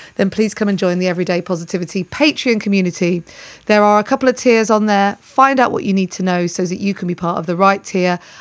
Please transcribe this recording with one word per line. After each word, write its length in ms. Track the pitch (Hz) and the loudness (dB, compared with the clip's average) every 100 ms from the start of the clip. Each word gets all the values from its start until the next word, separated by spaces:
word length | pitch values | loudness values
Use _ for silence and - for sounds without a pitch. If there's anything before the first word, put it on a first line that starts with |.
| - | -12
then 160 | - 196 | -4 -2
please 240 | - 220 | 0 -2
come 140 | - 202 | 0 -2
and 100 | 190 | 0
join 200 | 185 175 | 0 0
the 80 | 185 | -2
Everyday 360 | 175 180 175 | -2 -2 -2
Positivity 600 | 175 170 170 180 175 196 | -2 -6 -4 -6 -4 -6
Patreon 600 | 180 - 294 - 254 220 | -6 0 0 0 -2 -2
community. 600 | 208 196 180 - 175 175 - - - - - | 0 0 0 0 -2 -2 -8 -20 -20 -16 2
There 160 | 208 | 4
are 160 | 208 208 | 6 4
a 60 | |
couple 220 | 208 262 262 | 2 0 0
of 100 | 247 | 2
tiers 340 | 254 226 220 | 2 2 2
on 160 | 214 214 | 2 2
there. 320 | 202 202 202 | 2 0 -2
Find 400 | - - 269 269 | -4 2 4 4
out 100 | 240 | 0
what 140 | - | 0
you 80 | - | 0
need 180 | 196 185 | 0 -2
to 100 | - | -4
know 240 | 185 180 175 | -2 0 -2
so 180 | - | -4
that 160 | 175 185 | -4 -2
you 140 | 202 | -4
can 120 | 196 180 | -4 -6
be 80 | |
part 220 | 170 170 175 | -4 -4 -4
of 80 | |
the 120 | 160 175 | -4 0
right 280 | 196 196 | 2 0
tier, 340 | - 190 180 175 - - | -4 -2 0 -2 -8 -20